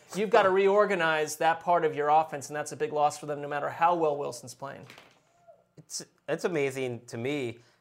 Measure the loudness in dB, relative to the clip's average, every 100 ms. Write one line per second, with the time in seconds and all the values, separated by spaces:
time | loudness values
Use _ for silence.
0 | -12 -6 2 4 4 4 4 4 4 2
1 | 2 0 -2 0 0 2 2 2 2 0
2 | 2 4 2 -4 -8 -8 -8 -4 -4 0
3 | 0 0 -8 -8 -6 -6 -6 0 2 4
4 | 2 0 -4 -8 -14 -16 -14 -14 -18 -20
5 | -20 _ _ _ _ -20 _ _ -14 -14
6 | -14 _ -6 -4 -2 0 -2 -2 -6 -6
7 | -10 -8 -6 -4 -6 -10 _ _